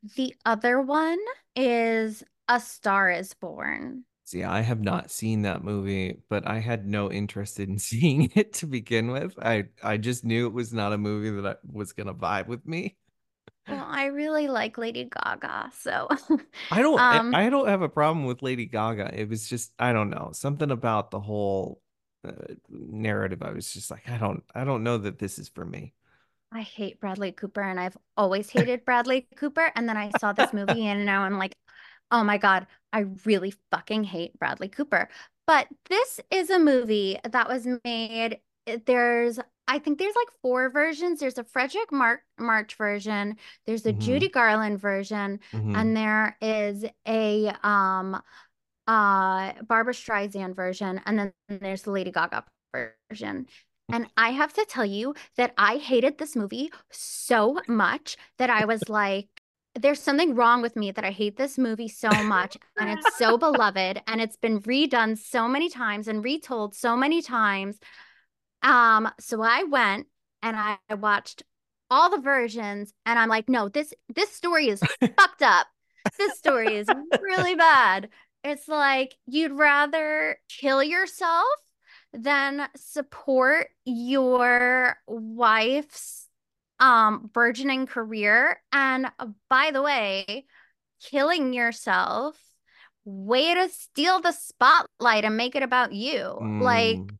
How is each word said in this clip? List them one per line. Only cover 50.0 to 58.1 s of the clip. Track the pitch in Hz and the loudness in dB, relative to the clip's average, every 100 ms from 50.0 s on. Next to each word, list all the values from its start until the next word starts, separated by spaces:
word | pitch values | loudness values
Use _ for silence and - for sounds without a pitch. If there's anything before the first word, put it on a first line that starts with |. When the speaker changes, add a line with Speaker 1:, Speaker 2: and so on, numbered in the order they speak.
| - 214 202 196 185 185 | -4 -2 -2 -6 -8 -6
Speaker 1:
version, | 185 185 202 185 - | -6 -4 -6 -6 -2
and | 214 | -2
then | 202 _ _ | -2 _ _
there's | 202 196 190 | -10 -8 -8
the | - | -4
Lady | 196 185 | -4 -2
Gaga | 180 165 - - _ _ 131 117 113 _ | -2 -2 -4 -10 _ _ -10 -10 -12 _
version. | 214 104 101 254 - _ _ _ | -10 -8 -8 -10 -16 _ _ _
And | 233 226 - | -6 -4 0
I | 233 | 0
have | 262 302 | 2 -2
to | 349 427 | 0 -4
tell | 247 214 | -2 -2
you | 196 247 285 - - | -2 -6 -8 -12 -2
that | 247 - | -2 4
I | 202 240 | 2 2
hated | 285 247 254 285 | 0 2 2 0
this | 302 247 | -6 -4
movie | 202 226 302 - _ | -6 -6 -8 -10 _
so | - - - - 240 214 294 - | -16 -14 -12 0 4 4 0 -2
much | 233 185 302 - | 0 0 0 -6